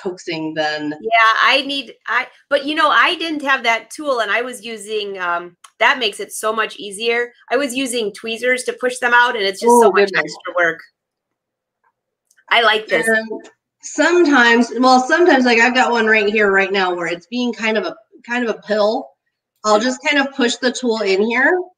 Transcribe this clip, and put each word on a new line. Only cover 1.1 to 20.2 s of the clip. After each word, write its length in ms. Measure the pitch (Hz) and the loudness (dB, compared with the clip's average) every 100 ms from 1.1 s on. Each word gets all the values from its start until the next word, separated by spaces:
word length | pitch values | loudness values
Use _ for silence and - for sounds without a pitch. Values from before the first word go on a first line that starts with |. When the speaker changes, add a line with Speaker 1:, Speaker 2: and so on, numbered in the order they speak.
| 226 226 220 | 4 4 4
Speaker 2:
I 200 | 220 269 277 | 2 2 0
need, 260 | 285 233 - - | -6 -8 -14 -6
I, 200 | 226 247 _ - | -4 -4 _ -4
but 160 | 277 | -2
you 100 | 269 | -2
know, 140 | 311 330 | 0 2
I 280 | 233 277 330 | 4 2 0
didn't 260 | 330 294 | -4 -6
have 220 | 269 269 | -2 -2
that 260 | 233 226 226 | 0 -2 -4
tool 300 | - 302 247 | -10 -4 -2
and 100 | 208 | -2
I 100 | 214 | -2
was 240 | 254 233 | -4 -10
using, 540 | 220 226 202 214 202 190 | -12 -14 -8 -6 -6 -6
um, 400 | 180 175 175 175 - - | -4 -4 -8 _ -20 -2
that 200 | 226 269 | 0 0
makes 220 | 220 202 | -4 -6
it 120 | 202 | -12
so 220 | - 220 | -8 -6
much 220 | 220 208 - | -4 -6 -8
easier. 560 | 202 196 233 233 240 _ - | -16 -8 -4 -4 -4 _ -6
I 60 | 240 | -4
was 160 | 277 | -2
using 400 | 247 262 240 208 | -4 -6 -4 -6
tweezers 480 | 208 226 226 247 254 | -8 -10 -6 -4 -4
to 80 | 240 | -4
push 240 | 226 247 247 | -6 -6 -4
them 140 | 247 | 0
out 240 | 240 247 240 | 2 2 0
and 80 | |
it's 160 | 196 190 | -4 -2
just 80 | 233 | 4
Speaker 1:
Oh, 120 | 240 | 6
Speaker 2:
so 80 | 220 | 6
much 140 | 190 196 | 4 2
Speaker 1:
goodness. 160 | 175 | 0
Speaker 2:
extra 300 | 165 - - 175 | -6 -8 -8 -2
work. 240 | 170 160 - _ _ _ _ _ _ _ _ _ _ _ _ _ _ _ - | -2 -2 -14 _ _ _ _ _ _ _ _ _ _ _ _ _ _ _ -2
I 140 | 220 | 2
like 240 | 226 214 - | 2 0 -2
this. 200 | 185 226 | -2 0
Speaker 1:
And 240 | 220 220 214 - _ _ _ | 0 -2 -10 -14 _ _ _
sometimes, 880 | - - 302 349 320 277 233 233 233 233 | -14 0 2 4 4 6 6 4 2 2
well, 220 | 254 254 | 4 4
sometimes, 440 | 254 320 349 269 | 4 2 4 4
like, 140 | 254 247 | 4 4
I've 160 | 240 | 4
got 160 | 247 240 | 2 0
one 140 | 233 220 | 2 2
right 220 | 220 208 | 2 2
here 180 | 214 202 | 2 2
right 220 | 190 190 | 2 0
now 220 | 196 185 | 0 -2
where 120 | 175 170 | -2 -6
it's 180 | 170 - | -8 -8
being 260 | 247 247 | -6 -4
kind 240 | 220 220 220 | -4 -2 -2
of 80 | |
a, 100 | 180 - _ 330 - | -4 -10 _ -20 -8
kind 220 | 240 240 | -6 -4
of 80 | 202 | -6
a 40 | |
pill. 460 | - 208 208 226 - _ _ _ _ _ | -4 0 0 -2 -6 _ _ _ _ _
I'll 140 | 214 214 | 2 2
just 200 | 247 254 | 2 -2
kind 140 | 302 | -2
of 160 | 285 | 0